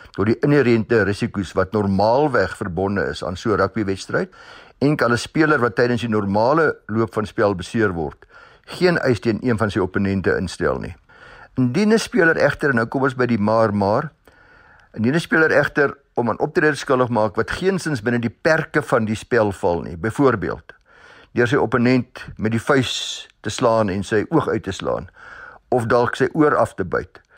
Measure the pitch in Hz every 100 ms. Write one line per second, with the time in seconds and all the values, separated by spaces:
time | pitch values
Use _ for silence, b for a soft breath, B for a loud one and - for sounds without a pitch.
0 | B - 101 117 147 147 123 117 104 117
1 | 98 101 120 101 90 98 90 107 98 95
2 | 107 123 151 120 92 - 104 85 98 101
3 | 67 - - 92 113 98 98 - 98 95
4 | - 135 185 B B B B _ 139 151
5 | 120 120 - 156 156 147 120 113 123 120
6 | 120 107 101 101 117 156 151 - - 107
7 | 113 - 104 - 104 92 85 117 104 82
8 | 73 - - B B B - - 180 170
9 | - 120 120 107 127 113 107 104 92 -
10 | 98 98 90 62 87 - 78 64 - -
11 | _ B B B B - 123 156 208 220
12 | - 226 165 156 139 - 147 120 113 139
13 | 131 123 123 117 104 113 110 104 98 113
14 | 160 - b b b b b b b -
15 | 110 160 - 170 160 135 143 - 143 -
16 | _ - 120 101 151 175 151 139 - 131
17 | 123 117 107 101 113 - 185 190 160 139
18 | 107 120 113 - 165 160 151 156 143 131
19 | 107 110 - 120 107 92 95 85 57 82
20 | 107 - 139 113 82 53 - - B B
21 | B B B - 120 143 113 127 120 127
22 | 117 - - - 110 113 - 139 120 -
23 | - - - _ 120 - 123 113 107 98
24 | 95 110 - 156 104 107 - 92 69 57
25 | - B B B B B _ 127 113 123
26 | 120 - 131 160 151 - 117 - 87 57
27 | - - _